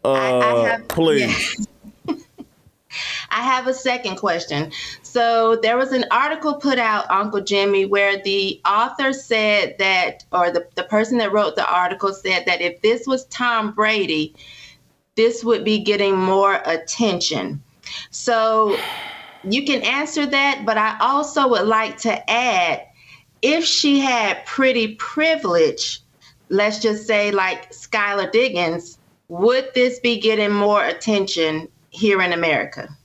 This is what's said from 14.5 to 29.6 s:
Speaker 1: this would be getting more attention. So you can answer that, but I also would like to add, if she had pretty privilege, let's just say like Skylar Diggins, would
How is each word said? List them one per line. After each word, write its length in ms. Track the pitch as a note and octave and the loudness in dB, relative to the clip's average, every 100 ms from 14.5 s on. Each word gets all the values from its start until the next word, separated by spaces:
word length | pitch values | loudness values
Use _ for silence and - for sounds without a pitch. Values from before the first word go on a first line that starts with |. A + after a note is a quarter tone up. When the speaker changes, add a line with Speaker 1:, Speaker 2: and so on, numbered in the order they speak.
| - - _ _ _ _ - | -20 -20 _ _ _ _ 2
Speaker 1:
this 260 | A3+ A3+ | 2 2
would 200 | A3+ A3+ | 0 0
be 140 | G#3+ G#3+ | 2 0
getting 360 | - G3+ G3 F#3+ | 2 2 2 2
more 440 | F#3 F#3+ G3 G3 | 2 4 4 2
attention. 1000 | - E3 - - A3+ F3 - D3 F#2 C#3+ - _ - - - | -2 -4 -4 0 0 0 -2 -4 -6 -8 -14 _ -16 -16 -14
So 680 | - - A3+ A3 A3 G#3+ F#3+ - - - - - - F#3+ | -6 0 2 2 2 2 0 -4 -10 -12 -16 -20 -14 -4
you 160 | A#3+ | -2
can 180 | C#4 C4 | 0 -2
answer 440 | A3 C4+ D4+ D#4 C#4+ | -2 -4 -4 -4 -2
that, 360 | C#4 C#4 C4+ | 0 0 0
but 140 | G#3+ G#3+ | -2 0
I 180 | G#3+ G#3+ | 0 0
also 480 | A#3+ C#4 D4 D4+ C4+ | 0 0 0 0 2
would 180 | A3 G#3 | 2 2
like 320 | A3 A3 - | 2 0 -4
to 320 | A#3 - - | -2 -2 -2
add, 560 | A3+ B3 F#3+ E3+ C#3 - _ - - _ _ | 0 2 2 0 -2 -8 _ -20 -20 _ _
if 220 | C#4 D#4 | 0 2
she 360 | E4 - D4 C#4 | 0 0 2 2
had 440 | C4+ A#3+ G#3 - - | 2 0 -2 -4 -8
pretty 480 | - C4 B3+ A3 A3 | 0 2 2 -2 -4
privilege, 1040 | - - D#4 D#4+ F#3 E3+ D#3 - - - _ _ _ _ _ | -8 0 0 0 0 2 2 0 -8 -10 _ _ _ _ _
let's 320 | G3 G#3 G#3+ | 0 0 0
just 260 | A3 G#3+ G#3+ | -2 -2 0
say 240 | G#3 G#3 | 0 2
like 400 | G3+ F#3 - - | 0 -2 -4 -12
Skylar 580 | - - A3 G3+ G3+ F#3 | -20 -6 -2 -2 -2 0
Diggins, 680 | A3 C4 F3+ E3+ E3+ - - _ _ _ | 2 2 0 -2 -4 -10 -20 _ _ _
would 420 | E3+ G#3+ C4 | 0 2 2